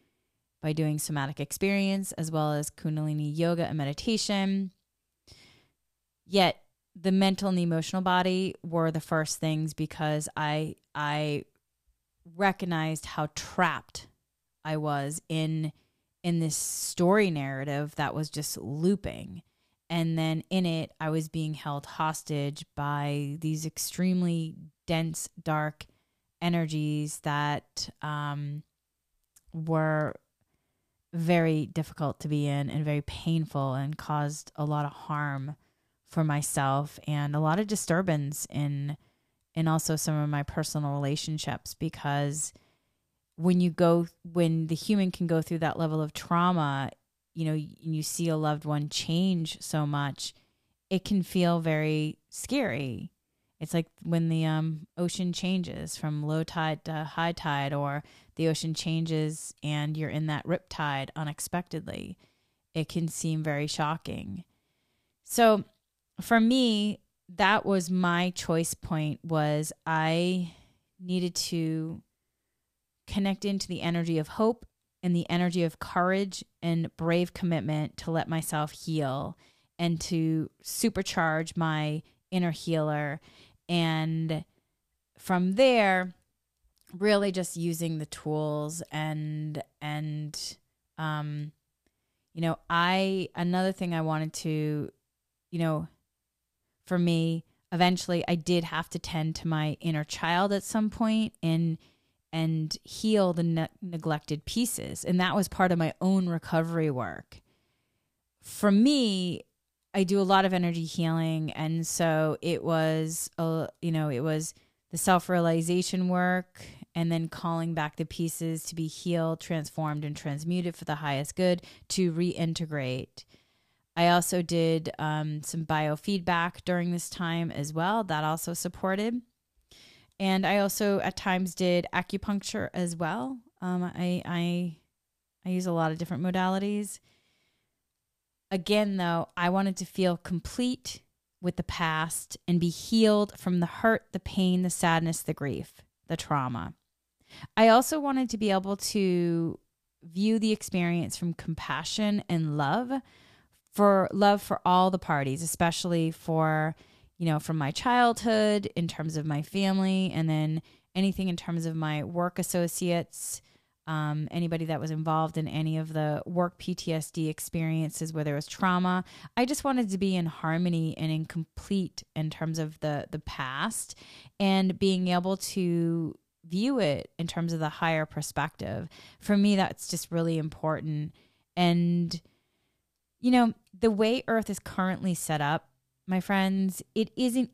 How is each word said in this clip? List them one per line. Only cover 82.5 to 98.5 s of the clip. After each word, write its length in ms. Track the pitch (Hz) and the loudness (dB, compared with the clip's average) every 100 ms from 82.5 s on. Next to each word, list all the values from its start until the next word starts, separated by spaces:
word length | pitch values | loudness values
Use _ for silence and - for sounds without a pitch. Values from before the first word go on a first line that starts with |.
healer. 720 | 151 - 160 151 151 147 139 - - - _ - | -2 -2 0 0 0 -2 -6 -12 -20 -20 _ -2
And 760 | 170 165 160 160 160 160 160 160 _ _ _ _ _ _ _ | 0 2 0 0 -2 -2 -4 -6 _ _ _ _ _ _ _
from 380 | - 180 180 190 | -2 2 2 6
there, 560 | 262 247 202 185 180 - _ _ _ _ _ _ _ 180 | 6 6 6 4 0 -8 _ _ _ _ _ _ _ -2
really 340 | 202 202 202 | 4 4 2
just 240 | 185 175 170 | -2 -4 -2
using 420 | 170 165 165 160 | -2 -2 -2 -4
the 80 | 151 | -6
tools 760 | - 151 151 156 151 151 165 - | -8 -4 -2 -2 -2 -4 -8 -6
and, 720 | 151 156 151 151 151 151 151 - _ | -4 -2 -4 -4 -6 -6 -8 -10 _
and, 760 | 151 151 151 151 151 151 - - _ _ _ - | -6 -6 -4 -6 -6 -8 -10 -12 _ _ _ -6
um, 540 | 160 151 151 147 147 - _ _ _ _ _ _ _ | -4 -2 -4 -6 -8 -12 _ _ _ _ _ _ _
you 80 | 165 | -4
know, 160 | 165 160 _ | -2 -2 _
I, 600 | 170 175 190 190 190 180 | 0 2 2 2 0 -4
another 380 | - 175 180 190 | -2 0 2 0
thing 220 | 190 180 | 0 -2
I 80 | 165 | -2
wanted 320 | 160 156 156 | 0 -2 -4
to, 560 | - 165 156 151 151 143 - _ _ _ _ _ | -4 -4 -2 0 -2 -4 -10 _ _ _ _ _
you 80 | 170 | -2
know, 300 | 165 156 160 - _ _ _ _ _ _ _ _ - | 0 0 -4 -12 _ _ _ _ _ _ _ _ -2
for 120 | 180 | 2
me, 480 | 175 165 165 165 - _ _ | 4 4 2 -2 -6 _ _
eventually 520 | 170 180 185 - 175 - | 4 4 4 0 -2 2
I 60 | |
did 300 | 175 156 | -2 2